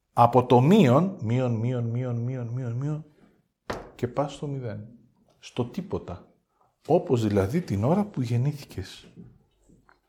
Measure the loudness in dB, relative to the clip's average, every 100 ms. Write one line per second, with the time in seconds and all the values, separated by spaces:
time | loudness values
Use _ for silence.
0 | _ 4 6 6 6 6 6 6 8 6
1 | 2 -4 -4 -2 0 -2 -2 -4 -4 -4
2 | -4 -4 -6 -6 -8 -8 -6 -6 -4 -6
3 | -10 _ _ _ _ _ -12 -12 -12 -8
4 | -8 -4 -6 -6 -8 -8 -8 -10 -14 -20
5 | _ _ _ _ -14 -6 -6 -6 -8 -8
6 | -8 -16 -16 _ _ _ _ _ 0 0
7 | 2 0 2 2 2 -2 -2 -2 0 0
8 | 0 -4 -2 0 -2 -4 -10 -12 -12 -14
9 | -20 -20 -20 _ _ _ _ _ _ _